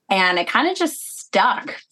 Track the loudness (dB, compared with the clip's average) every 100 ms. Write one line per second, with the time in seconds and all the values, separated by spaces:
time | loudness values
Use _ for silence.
0 | -2 0 2 2 0 2 0 0 -2 -4
1 | -12 -14 -2 2 2 2 -6 -14 -14